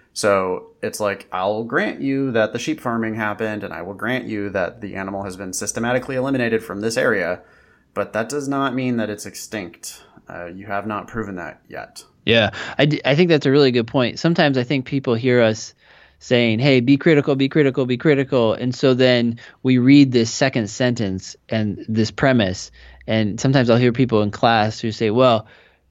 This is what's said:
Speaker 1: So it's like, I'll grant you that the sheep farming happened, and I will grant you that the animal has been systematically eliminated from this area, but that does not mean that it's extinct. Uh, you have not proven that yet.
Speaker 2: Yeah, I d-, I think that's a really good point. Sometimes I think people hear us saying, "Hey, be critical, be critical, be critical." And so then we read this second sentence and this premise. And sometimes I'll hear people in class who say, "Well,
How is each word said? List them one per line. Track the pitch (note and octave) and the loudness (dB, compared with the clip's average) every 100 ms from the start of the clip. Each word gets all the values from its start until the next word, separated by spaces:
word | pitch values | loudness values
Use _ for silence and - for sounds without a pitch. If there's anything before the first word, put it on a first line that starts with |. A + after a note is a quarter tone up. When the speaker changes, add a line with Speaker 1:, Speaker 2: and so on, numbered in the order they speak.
| _ | _
Speaker 1:
So | - G#2+ G2 F#2 F2+ - _ | -4 0 2 0 -4 -8 _
it's | A2 - | -8 -4
like, | G#2 G2 - | -4 -4 -8
I'll | F#2 F#2+ G#2+ | -4 -2 -2
grant | A#2 C#3 G#3+ - | -2 -2 -2 -4
you | C#3 C3+ C3+ | -4 -2 -2
that | A2+ G#2+ | 0 0
the | A#2 | -2
sheep | - D3+ | -6 -6
farming | B2+ A#2 A2 A2 | -4 -4 -4 -4
happened, | G#2+ G#2 A2 G#2+ | -4 -4 -6 -6
and | G2 | -8
I | D#2+ | -10
will | F2 | -12
grant | G2 G#2+ B2+ - | -8 -4 -4 -4
you | G#2+ G2+ | -6 -4
that | F#2+ F2 - | -2 -4 -6
the | G2+ F#2+ | -12 -8
animal | G2 G2 | -8 -8
has | G2 F#2 | -8 -10
been | F#2+ | -10
systematically | F#2 G#2 - A#2 B2 B2+ C3 | -8 -8 -4 -2 -2 -2 -4
eliminated | C3 C3+ A#2 A2+ | -2 -2 0 -2
from | - G2+ | -4 -6
this | A2 B2+ | -4 0
area, | C3+ G#2 F2 F2+ - _ _ _ _ | 0 0 -2 -6 -10 _ _ _ _
but | - G2+ | -8 -6
that | G#2+ A#2 | -4 -4
does | C#3+ C#3 | -6 -4
not | C#3 C#3 | -2 -2
mean | B2 B2+ A#2+ | -2 -2 -2
that | G#2+ | -4
it's | G#2 G2+ | -6 -12
extinct. | - - A2 F2 - - - - - _ | -14 -12 -10 -10 -14 -18 -18 -20 -20 _
Uh, | F2 F2 | -14 -12
you | F#2 G2+ | -14 -8
have | G2+ G#2 | -6 -4
not | G#2 - | -8 -8
proven | A#2 G2+ F#2 | -8 -8 -8
that | D#2+ - _ | -12 -14 _
yet. | - - - - _ - | -16 -14 -18 -20 _ 0
Speaker 2:
Yeah, | A#2 G#2 - - - | 2 2 -2 -10 0
I | D3+ | 2
d-, | D3 B2+ | 2 0
I | C#3+ | 2
think | F3+ | 4
that's | D#3 C#3 | 4 4
a | |
really | C#3 C#3 | 4 4
good | A#2+ A2+ | 2 0
point. | C3+ A#2+ - | 0 0 0
Sometimes | E3 E3+ D3+ C3 | 0 2 2 2
I | |
think | B2 C#3+ B2+ | 0 -4 -2
people | C#3 C3 | -4 -2
hear | A#2 B2+ B2 | 0 2 4
us | A2+ A2 - _ _ _ _ _ | 4 2 -8 _ _ _ _ _
saying, | - B2 A#2 A2 | 0 2 2 2
"Hey, | C#3 C3 | 4 4
be | A#2+ C#3 | 4 4
critical, | F3 D3+ C#3 C3+ | 6 4 4 0
be | C3+ | 0
critical, | D#3+ C#3 C3 B2+ | 2 2 0 -2
be | B2 | 0
critical." | E3 C#3 C3+ C3 A2+ | 2 2 2 2 2
And | G2+ B2 | 0 -2
so | B2+ C#3 B2+ | 0 2 4
then | B2+ B2 A#2 A#2 - _ | 4 4 0 -4 -12 _
we | C3 B2+ | 0 2
read | B2 C#3+ C#3 | 8 8 8
this | B2 D3 | 4 0
second | - C3+ B2+ G#2 | 0 0 0 -4
sentence | - B2+ A#2+ G2+ F#2+ - - _ | -2 -2 0 -2 -4 -8 -20 _
and | A2+ G#2+ F#2+ - | -4 -2 -6 -4
this | A2 G#2+ | -2 -2
premise. | - C#3 B2+ F#2+ G2 - - - - - | 0 2 4 2 -2 -12 -20 -20 -20 -4
And | A2 G#2+ G#2 | 0 0 0
sometimes | C3+ C3+ A#2+ | 2 2 4
I'll | A2+ | 4
hear | B2 | 4
people | A#2+ B2+ G#2+ | 2 2 2
in | G#2 | 0
class | - A#2+ A#2 G#2+ - | 0 2 2 0 -2
who | A#2 | -6
say, | G#2+ A2 | -4 -2
"Well, | A2+ B2+ A2+ - - _ _ _ | 4 4 4 -2 -18 _ _ _